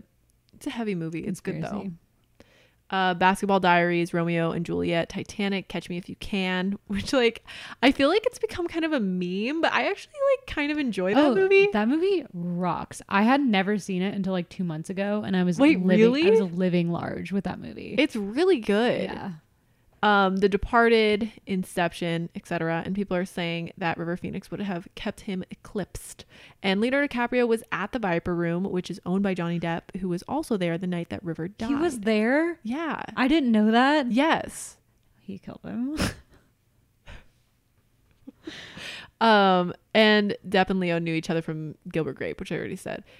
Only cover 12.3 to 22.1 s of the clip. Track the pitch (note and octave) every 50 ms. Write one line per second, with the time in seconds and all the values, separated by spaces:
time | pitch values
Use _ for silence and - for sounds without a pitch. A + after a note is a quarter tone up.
12.3 | - F3 F3 F3 F3 F3 F3+ F3 D#3+ C#3+ - - - - - - G3+ G3 G#3+ A#3
13.3 | C4+ C#4+ C#4+ B3 G#3 F#3+ F#3 G3 G#3+ F#3+ - - F#3 F3+ F#3 G3+ G3 G3+ F#3 F#3+
14.3 | F#3+ F3+ E3+ - - - F#3 E3+ D#3 D#3 D#3+ - F#3+ F#3+ G3 G3+ G#3 G#3+ G#3 -
15.3 | F#3+ F#3 F3+ F3+ E3+ A3 C#4 D#4 D#4 F#3 F3+ F#3+ - G#3+ A3+ A#3 B3+ D4 E4 G4
16.3 | A4 A4 G4 F3 E3+ F3 F#3 F3+ E3+ F3 E3+ E3+ E3+ - - - - F3 F3 E3+
17.3 | F#3+ G3 - F#3 - - - - - - - - - A#3+ D4+ D4+ - A3 G3+ G3
18.3 | A3 C#4+ F4+ F#4+ F4+ A#3+ G#3 - G3+ G#3+ A#3+ A#3 D3+ - F#3+ F#3+ - - - G3
19.3 | E3 D#3 _ _ _ _ _ _ _ _ _ _ _ _ - G#3 G#3 G3+ G3 F#3+
20.3 | F#3+ F#3+ G3+ G3 G3 G3 - - B3+ A#3 A#3 A#3 A#3 A3 A3 G#3+ G#3+ G3+ A#3 G#3+
21.3 | - - _ - G3 F#3 F#3 - - F#3 F3 E3 - - F3 E3+